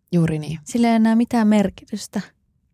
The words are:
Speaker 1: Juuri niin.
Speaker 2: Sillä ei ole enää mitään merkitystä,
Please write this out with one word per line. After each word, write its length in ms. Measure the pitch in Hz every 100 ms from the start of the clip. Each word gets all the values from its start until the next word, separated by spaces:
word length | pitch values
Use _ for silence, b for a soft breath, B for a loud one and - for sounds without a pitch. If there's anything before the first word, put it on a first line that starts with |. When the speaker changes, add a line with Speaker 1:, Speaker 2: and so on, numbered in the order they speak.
| _
Speaker 1:
Juuri 280 | 175 160 156
niin. 200 | 151 160
Speaker 2:
Sillä 240 | - 240 233
ei 40 |
ole 40 | 226
enää 200 | 226 226
mitään 320 | 240 240 214
merkitystä, 760 | 214 190 - - 208 - 202 - _ _ _ _